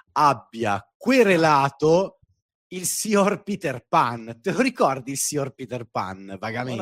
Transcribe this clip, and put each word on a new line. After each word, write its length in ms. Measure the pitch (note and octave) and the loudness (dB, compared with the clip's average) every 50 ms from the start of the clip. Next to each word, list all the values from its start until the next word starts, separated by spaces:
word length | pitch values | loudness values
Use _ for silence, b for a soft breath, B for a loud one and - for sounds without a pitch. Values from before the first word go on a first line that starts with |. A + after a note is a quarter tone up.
| b _ _ | b _ _
abbia 760 | C#3 D3+ D3 C#3 - - _ - A2+ A2+ G#2+ G2+ G2 - _ _ | 2 4 4 2 2 -4 _ -8 -6 -4 -2 -2 -4 -6 _ _
querelato 1200 | _ - G#3 C4 C4 A#3 G3+ F#3 E3 E3 D#3 D3+ C#3 C3+ C#3+ - - D3+ D#3 E3 F3 G3 F3+ - _ _ _ _ _ _ _ _ _ _ _ | _ -2 2 4 4 6 6 6 4 6 4 4 4 2 0 0 0 2 2 4 4 2 -2 -6 _ _ _ _ _ _ _ _ _ _ _
il 160 | - F#3 F3+ | -12 -8 -6
signor 580 | - - - - G#3+ G#3+ G3+ G3 G3+ - - - | -6 -6 -6 -4 0 2 2 2 2 0 -2 -4
Peter 420 | - G#3 - - D#3 B2+ B2 - _ | -6 -8 -6 -4 -6 -6 -6 -6 _
Pan. 500 | - E3+ C#3+ A#2+ A#2+ A#2 A2+ A2+ A#2 - | 2 2 2 2 -2 -6 -10 -12 -16 -8
Te 120 | _ F#3+ E3 | _ -4 -2
lo 80 | E3 | 0
ricordi 520 | F3+ - - - A#3 D3+ C3+ C3+ A#2 B2 C#3 | -2 -2 0 0 0 0 0 -2 -6 -8 -8
il 40 | |
signor 340 | C#3 - - D3 D3 C3+ C3 - | -6 -6 -4 -4 -4 -6 -6 -8
Peter 320 | - C3+ - B2 B2 G2+ - | -12 -12 -10 -10 -12 -12 -8
Pan, 460 | _ B2 G#2 F#2 F#2+ F#2+ G2 G2 G2 F#2+ | _ -6 -6 -6 -8 -12 -14 -14 -12 -10
vagamente? 400 | G2 A2+ A2+ A#2+ B2+ B2+ B2 A2+ | -10 -8 -8 -6 -8 -8 -8 -8